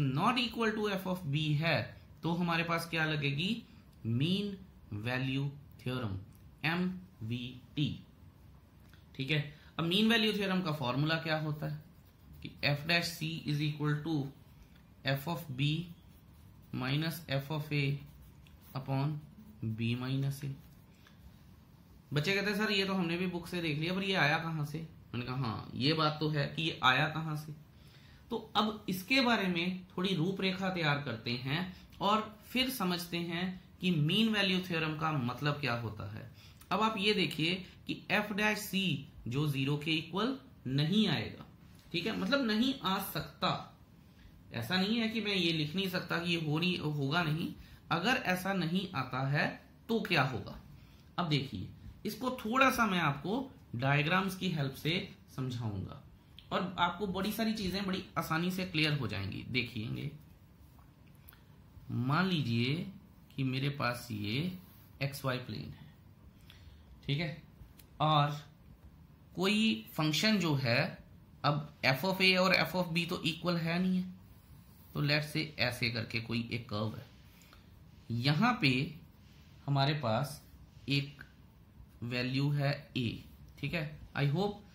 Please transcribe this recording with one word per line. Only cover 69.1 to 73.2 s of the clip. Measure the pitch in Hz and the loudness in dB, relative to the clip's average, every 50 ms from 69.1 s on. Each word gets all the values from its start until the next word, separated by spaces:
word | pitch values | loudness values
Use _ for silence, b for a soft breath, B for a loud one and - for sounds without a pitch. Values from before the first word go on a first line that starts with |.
| - - - - - | -20 -20 -20 -12 -4
कोई | - 180 196 214 214 220 226 220 220 - - - | 0 2 4 4 6 4 4 2 0 -4 -8 -2
function | - 156 156 151 151 - 220 220 202 | 0 2 2 2 4 4 4 4 4
जो | 170 160 147 | 4 4 2
है, | 131 127 117 117 131 156 185 - - - - - - - - - - - | 2 4 4 4 4 2 0 -2 -8 -16 -20 -20 -20 -20 -20 -10 -2 0
अब | 143 151 147 - - - - - | 0 2 0 -2 -8 -8 0 2
f | 127 135 - - | 2 2 4 2
of | 190 185 185 190 | 0 2 6 6
A | 190 185 185 | 6 8 8
और | 185 185 185 | 6 6 6
f | - - - - | 6 4 4 2
of | 180 180 170 160 | -2 -2 0 0
B | 170 170 170 | 0 0 0
तो | 185 - | -2 -2